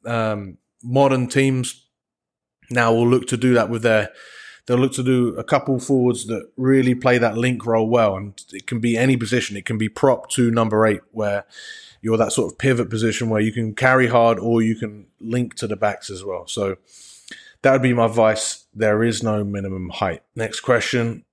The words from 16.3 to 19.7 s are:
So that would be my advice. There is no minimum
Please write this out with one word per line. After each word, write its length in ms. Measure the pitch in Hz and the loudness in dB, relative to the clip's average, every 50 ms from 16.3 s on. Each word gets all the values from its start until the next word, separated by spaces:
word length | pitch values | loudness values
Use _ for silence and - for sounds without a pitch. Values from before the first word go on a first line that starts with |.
| 92 87 87 | -10 -10 -10
So 300 | - - 117 101 98 95 _ _ _ _ - - - - - _ - - - - - _ _ - | -10 -6 -4 -4 -4 -4 _ _ _ _ -20 -20 -20 -20 -20 _ -20 -20 -20 -20 -20 _ _ 2
that 100 | 139 131 | 2 2
would 100 | 131 123 | 4 4
be 120 | 127 123 | 2 2
my 120 | 120 117 | 4 2
advice. 600 | 113 107 117 113 110 110 110 - - - - _ _ _ | 2 4 4 4 4 4 2 -4 -8 -8 -12 _ _ _
There 280 | 104 110 107 107 107 113 | -2 0 2 2 2 2
is 200 | 117 110 107 117 | 0 0 -2 -2
no 220 | 113 107 104 104 | -2 -2 -2 -2
minimum 460 | 101 101 101 98 98 | -4 -4 -6 -6 -6